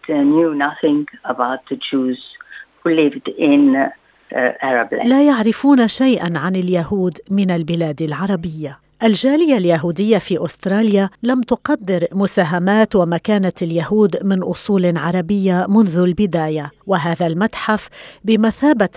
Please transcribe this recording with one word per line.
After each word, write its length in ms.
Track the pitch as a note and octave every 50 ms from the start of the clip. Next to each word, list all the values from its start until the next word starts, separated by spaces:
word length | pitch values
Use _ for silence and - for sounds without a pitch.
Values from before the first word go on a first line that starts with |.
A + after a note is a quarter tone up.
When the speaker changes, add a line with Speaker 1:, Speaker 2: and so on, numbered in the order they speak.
| - -
Speaker 1:
uh, 60 | D#3
knew 400 | C#3+ C#3+ C#3+ D3+ D#3+ E3+ E3 D3+
nothing 520 | C#3+ C#3+ D3 D3 - - D#3 D3 D3 D3 - - - -
about 360 | - B2 A#2+ B2 A#2+ C3 C3 - -
the 60 | C#3 B2 - -
Jews 280 | - C3+ B2+ B2+ B2+ B2 - - - - - - - - - - _ _ -
who 80 | E3+
lived 380 | D#3+ D#3+ D#3 C#3+ - C3+ - - - -
in, 380 | - D3 C#3+ C#3+ C#3+ C3+ C3
uh, 120 | C3+ C#3 - - - _ _ _ _ _ - - - B2+ - - - -
Arab 300 | C3+ C3 A#2+ A2+ - -
land. 140 | - -
Speaker 2:
لا 200 | A#3+ C4 C#4 C#4+
يعرفون 640 | D4 C#4 A3+ G#3+ A3+ A3 - - C#4 C#4+ B3+ A#3 G#3+
شيئًا 500 | - - C4+ C4 A#3+ - E3+ E3+ E3+ D3+
عن 180 | C#3+ F3+ F#3
اليهود 640 | F#3+ F3+ F3+ F3+ F3 E3 - G#3 G3 F#3 F3+ E3 - - -
من 200 | F#3+ G3+ G3 F#3
البلاد 520 | F3 E3+ E3 D3+ E3+ E3+ E3 D#3 D3 - D#3+
العربية. 760 | D3+ D3+ C#3 F#3 G3 G3+ E3+ E3 F3+ D#3 D#3 D3+ C3+ C3+ - _ _ _ - A3+
الجالية 540 | A3+ G#3 F3 - C4+ C#4+ D#4 F4 D#4 C4+
اليهودية 640 | A3 F3+ F3 E3+ D#3 C3+ F3 E3 E3 G#3 G#3+ A3 F3+
في 260 | - - F#3+ D#3 -
أستراليا 640 | E3 - - - F#3+ F#3+ G#3 A3+ G#3+ G3+ G3 G3 F#3+ - _ -
لم 180 | A#3+ C4 B3+
تقدر 640 | A#3+ - B3 - - - D4+ D4 G#3+ F3+ F#3+ F3 E3+ - -
مساهمات 840 | F#3+ G3+ F#3 - G#3 F#3 D3 F3+ F3 F3 F#3+ G#3 A3 A3 - -
ومكانة 560 | G3 F3 E3+ E3+ E3 - - G#3 G#3 F#3+ F3+ - - F3+
اليهود 640 | E3 E3 E3+ D#3 - G#3 G#3+ G#3+ F#3 E3 F3+ F3+
من 180 | G3 G3 F#3 F3+
أصول 560 | F#3 E3+ - - - G3+ F#3+ F3+ F3 E3+ D#3+
عربية 680 | C#3+ E3+ F#3 F#3 F3 E3 G#3 G3+ F#3+ F#3+ F3+ F3+ F3+ F#3+
منذ 300 | G3+ A3 A3 F#3 D#3+ F3
البداية، 720 | F3+ F3+ F3 F3 G#3+ F#3+ D3+ E3 D#3 D#3 D#3 D#3 C#3+ C#3+ - _ _
وهذا 400 | - F#3+ F3 D3 E3+ E3+ - F3+
المتحف 640 | E3 D#3+ G#3 G#3 A3+ - - - - G#3+ G#3 - - - - - - - _ -
بمثابة 640 | G3+ A3+ G#3 A3 A3 G#3+ - C4+ D4 D4+ A3+ G3+ F3+ -